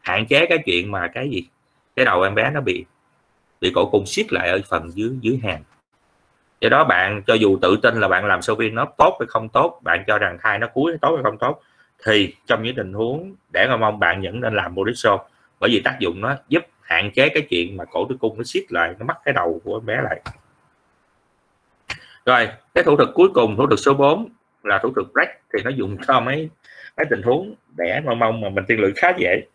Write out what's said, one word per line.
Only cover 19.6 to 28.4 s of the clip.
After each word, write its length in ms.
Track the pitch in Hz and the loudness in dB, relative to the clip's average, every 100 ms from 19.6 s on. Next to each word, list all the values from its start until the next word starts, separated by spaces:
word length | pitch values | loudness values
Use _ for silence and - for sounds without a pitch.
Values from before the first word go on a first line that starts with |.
của 120 | - 110 | -6 -8
em 100 | 110 | -4
bé 140 | 117 | -4
lại. 180 | 117 82 - - _ _ _ _ _ _ _ _ _ _ _ _ _ _ _ - - - - | -4 -6 -10 -20 _ _ _ _ _ _ _ _ _ _ _ _ _ _ _ -16 -16 -6 2
Rồi, 220 | 123 110 - _ | 4 2 -4 _
cái 100 | 170 | 0
thủ 120 | 170 147 | 4 4
thuật 120 | 131 | 2
cuối 140 | - 190 | 6 4
cùng, 220 | 190 113 104 | 6 2 2
thủ 100 | 139 | 2
thuật 140 | 107 | 2
số 140 | - | 2
bốn 340 | 139 139 170 233 _ _ _ | 4 4 2 -4 _ _ _
là 160 | 104 98 | -2 0
thủ 140 | 113 | 0
thuật 120 | 127 95 | -4 -4
break, 280 | 117 - - _ | -2 -2 -6 _
thì 100 | 107 | -4
nó 60 | 104 | -4
dùng 260 | 135 98 92 - | -4 -6 -6 0
cho 120 | 131 | 0
mấy, 300 | 117 143 160 _ _ - - - | 2 -4 -6 _ _ -20 -20 -6
mấy 100 | 151 | -2
tình 120 | 107 | 0
huống 320 | 104 139 196 208 _ - | 2 0 -2 -14 _ -6
đẻ 240 | 85 110 | -4 -4
ngôi 120 | 147 117 | -4 0
mông 240 | 113 113 | 0 0